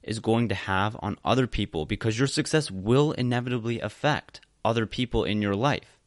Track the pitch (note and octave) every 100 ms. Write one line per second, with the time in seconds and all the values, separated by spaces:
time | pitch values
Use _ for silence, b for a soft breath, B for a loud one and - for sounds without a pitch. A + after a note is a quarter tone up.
0 | - A2 G#2+ A2+ A#2+ G2 - F#2+ G#2 A2
1 | G2+ - - A#2+ B2 - G2+ E2 D2+ G#2
2 | A2+ A2 C3+ - C#3+ D#3 D3 F#2+ G2 B2+
3 | D3 - B2 A#2+ B2 B2 A2+ A#2 G#2+ -
4 | D3 B2+ - - _ _ A2 A#2 G#2+ -
5 | B2 A#2 D#2 G#2 G#2 G2 C3+ C3 - _